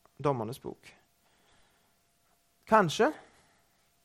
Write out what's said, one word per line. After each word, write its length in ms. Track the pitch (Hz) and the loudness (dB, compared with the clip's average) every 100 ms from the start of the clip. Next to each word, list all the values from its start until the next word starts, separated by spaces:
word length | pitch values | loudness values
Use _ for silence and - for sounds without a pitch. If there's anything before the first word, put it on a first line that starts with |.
| _ - | _ -6
Dommernes 400 | 143 127 107 - | -4 -4 -6 -10
bok? 320 | - - - - _ _ _ _ _ _ _ _ _ _ _ _ _ _ _ _ - | -14 -16 -20 -20 _ _ _ _ _ _ _ _ _ _ _ _ _ _ _ _ 2
Kanskje. 460 | 220 175 - 262 - - _ _ _ _ _ _ _ | 2 4 2 0 -2 -14 _ _ _ _ _ _ _